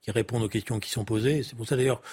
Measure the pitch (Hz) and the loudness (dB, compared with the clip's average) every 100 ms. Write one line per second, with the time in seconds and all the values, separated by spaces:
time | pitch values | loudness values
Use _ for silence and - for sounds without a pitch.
0 | - 113 107 117 107 110 - 110 - 117 | -2 0 0 0 0 -2 -2 -2 -2 -4
1 | 104 110 127 151 - 117 110 131 131 120 | 0 2 2 2 -2 -8 -2 2 2 0
2 | - | -4